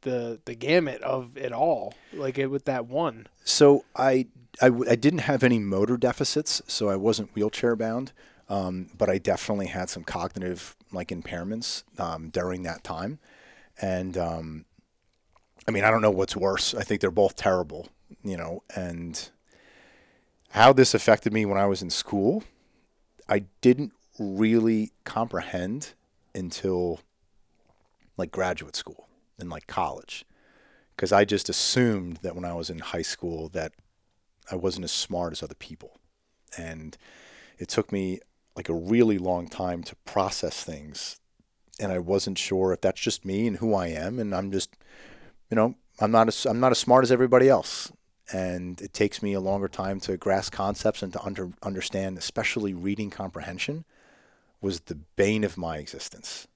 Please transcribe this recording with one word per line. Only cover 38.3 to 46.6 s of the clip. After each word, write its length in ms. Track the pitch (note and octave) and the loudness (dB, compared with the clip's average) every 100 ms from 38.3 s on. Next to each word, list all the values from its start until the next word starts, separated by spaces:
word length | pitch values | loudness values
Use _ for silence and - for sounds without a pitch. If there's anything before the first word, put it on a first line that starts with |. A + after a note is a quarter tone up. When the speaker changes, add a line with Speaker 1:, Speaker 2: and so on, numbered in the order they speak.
| _ _ | _ _
Speaker 2:
like, 140 | - F2+ | -16 -6
a 60 | |
really 440 | E2 F2 A2+ A2+ G2+ | -4 0 4 4 4
long 300 | F2+ F2+ F2 | 0 -4 -4
time 340 | - F#2 F2 | -6 -6 -6
to 140 | E2 - - | -8 -18 -6
process 560 | - F#2+ - E2 - | 0 0 0 -6 -8
things, 580 | - D#2 D2+ - - - _ _ _ _ _ - | -10 -12 -12 -12 -12 -14 _ _ _ _ _ -8
and 140 | G#2 | -4
I 60 | F#2 | -4
wasn't 400 | F2 G2 G2 F#2 | 0 0 0 -4
sure 340 | - F#2+ F#2 | -2 2 2
if 80 | F2+ | 2
that's 200 | F#2+ - | 0 0
just 240 | - - | -4 -4
me 220 | F#2+ G2 A#2 | -4 -2 -2
and 100 | G2 | -2
who 160 | A2+ | 0
I 140 | G#2 F2 | 0 0
am, 300 | D#2+ E2+ B2 | -4 -6 -6
and 160 | G#2 | -4
I'm 160 | F#2 G2 | -4 -2
just, 260 | G2 - _ - - - - - - _ | -4 -4 _ -20 -20 -20 -20 -20 -20 _
you 40 | A2+ | 2
know, 180 | A2+ - _ - | 2 0 _ -2
I'm 100 | G#2+ | 4
not 180 | A2+ A2+ | 6 6
as, 180 | - B2+ | 4 -2
I'm 140 | A2+ | 4